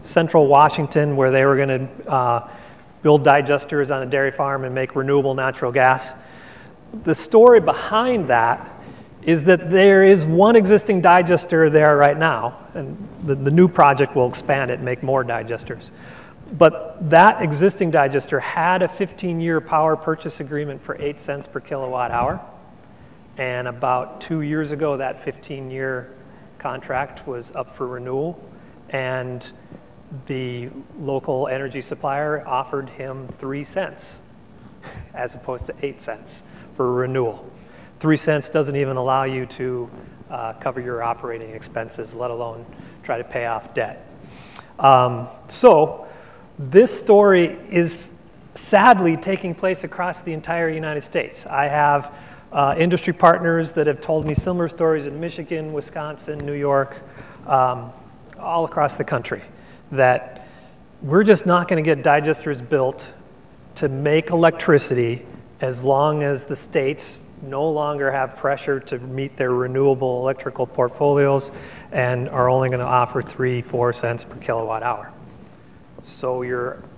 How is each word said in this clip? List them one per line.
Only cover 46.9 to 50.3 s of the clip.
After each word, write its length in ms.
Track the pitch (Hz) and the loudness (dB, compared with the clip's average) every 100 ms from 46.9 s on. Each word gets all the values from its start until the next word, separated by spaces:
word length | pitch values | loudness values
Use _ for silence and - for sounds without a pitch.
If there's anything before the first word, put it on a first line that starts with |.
| - | 2
story 640 | - 202 202 190 170 - - | 4 6 8 6 2 -2 -4
is 400 | 175 170 - - - - - - | -2 0 -2 -12 -20 -20 -20 -20
sadly 640 | - - 202 226 214 175 156 | -16 2 6 8 6 4 0
taking 380 | - 190 185 165 | -4 -6 -6 -6
place 280 | 190 185 | -4 -4
across 380 | 180 - 180 170 | -8 -8 -8 -8
the 100 | - | -10